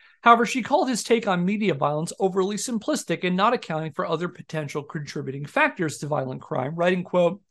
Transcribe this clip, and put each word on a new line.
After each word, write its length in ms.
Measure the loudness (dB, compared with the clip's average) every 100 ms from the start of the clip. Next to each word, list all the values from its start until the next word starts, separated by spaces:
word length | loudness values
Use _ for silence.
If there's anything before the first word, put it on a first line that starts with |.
| _ _
However, 240 | 6 6 6
she 160 | 0
called 260 | 0 2 2
his 160 | 0
take 240 | 2 0 2
on 160 | 0
media 300 | 2 2 0
violence 380 | 2 0 0 -4 0
overly 380 | 0 2 0 -2
simplistic 680 | -4 -4 -2 -2 -2 -2
and 140 | 0 2
not 180 | 4
accounting 380 | 2 -2 -4 -4
for 140 | -4 -2
other 220 | -2 -4
potential 540 | -8 -8 -6 -6 -6
contributing 640 | -8 -10 -8 -8 -8 -8
factors 540 | -4 0 0 0 -4 -4
to 80 | -4
violent 340 | -2 -2 -8
crime, 340 | -6 -4 -4
writing, 300 | 0 2 2
quote, 360 | 0 2 2 0 _